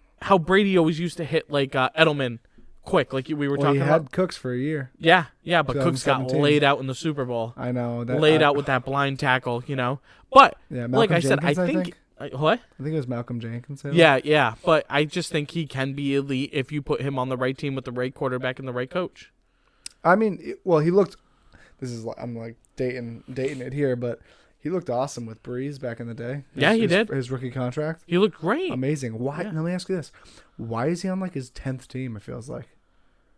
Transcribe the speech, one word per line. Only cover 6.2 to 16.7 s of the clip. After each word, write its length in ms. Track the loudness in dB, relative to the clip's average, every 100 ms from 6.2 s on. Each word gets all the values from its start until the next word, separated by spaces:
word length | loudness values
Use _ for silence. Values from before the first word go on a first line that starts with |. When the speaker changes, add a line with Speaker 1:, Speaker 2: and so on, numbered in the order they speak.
Speaker 2:
thousand 40 | 2
seventeen. 140 | 2
Speaker 1:
laid 200 | 4 6
out 140 | 4 2
in 60 | -2
the 80 |
Super 300 | -4 -4 -4
Bowl. 280 | -2 -2 -4 -6
Speaker 2:
I 160 | -4
know. 320 | -2 -2 -4
That, 160 | -2 4
Speaker 1:
Laid 220 | 6 6
Speaker 2:
I 40 | 6
Speaker 1:
out 100 | 2
with 100 | 0
that 180 | 0
blind 340 | 0 -2 -2 0
tackle, 460 | 2 2 0 -6 -4
you 80 | -4
know? 240 | -2 -4 _ -20 4
But, 240 | 10 10 6 -10
Speaker 2:
Yeah, 120 | -6
Speaker 1:
like 80 | 0 2 4
Speaker 2:
Malcolm 60 | 4
Speaker 1:
I 40 |
said, 200 | 2 2
Speaker 2:
Jenkins, 180 | 2 0
Speaker 1:
I 40 |
Speaker 2:
I 40 | 0
Speaker 1:
think, 180 | 0
Speaker 2:
think. 120 | -2 -8 _ -14
Speaker 1:
I, 160 | -10 -2
what? 240 | 0 0 _ -10
Speaker 2:
I 40 |
think 100 | -6
it 20 | -4
was 100 | -4
Malcolm 320 | -6 -6 -8
Jenkins. 440 | -8 -10 -12 -12 -2
Speaker 1:
Yeah, 300 | 4 6 4
yeah, 320 | 2 2 2 0
but 220 | 2 2 2
I 160 | -2
just 260 | -2 -4 -4
think 180 | -4 -4
he 160 | -6 -6
can 280 | -4 -4
be 200 | -4 -2
elite 360 | 0 0 -4 -4
if 180 | -4 -4